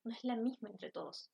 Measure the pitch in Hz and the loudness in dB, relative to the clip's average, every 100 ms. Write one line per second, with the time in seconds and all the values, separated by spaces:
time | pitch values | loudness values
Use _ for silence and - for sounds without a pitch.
0 | 226 233 247 226 240 254 208 190 175 170 | -6 0 2 4 4 2 -8 -6 -6 -4
1 | 143 - - | -6 -6 -12